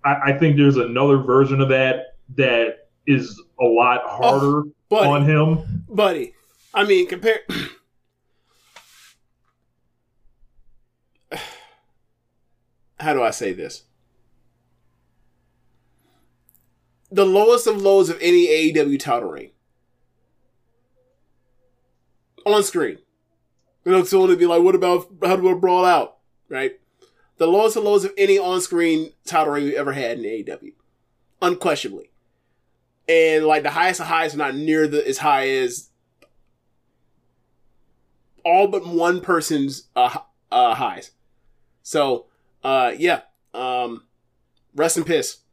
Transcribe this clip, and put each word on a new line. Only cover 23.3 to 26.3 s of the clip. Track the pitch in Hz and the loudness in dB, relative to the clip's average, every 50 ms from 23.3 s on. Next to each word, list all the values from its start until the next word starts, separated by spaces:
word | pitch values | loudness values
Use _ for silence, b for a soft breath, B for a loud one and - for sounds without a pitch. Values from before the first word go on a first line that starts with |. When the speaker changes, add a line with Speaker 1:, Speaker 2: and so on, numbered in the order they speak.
| _ _ _ _ _ _ _ _ _ _ _ | _ _ _ _ _ _ _ _ _ _ _
Speaker 2:
You | 175 185 | 2 2
know, | 185 180 | 2 2
someone | 185 196 190 190 180 | 2 2 2 4 4
would | 175 170 | 4 4
be | 175 | 4
like, | 175 170 165 175 | 2 4 4 4
"What | 185 190 | 4 2
about, | 180 185 180 180 170 - _ 196 170 - | 2 2 0 0 -2 -2 _ -10 -6 -2
how | 175 190 | 0 0
do | 185 180 185 | 2 2 0
I | 180 | 0
brawl | 180 180 185 180 180 180 | 0 0 0 2 2 4
out?" | 180 175 151 117 - _ _ _ _ | 4 2 2 0 -4 _ _ _ _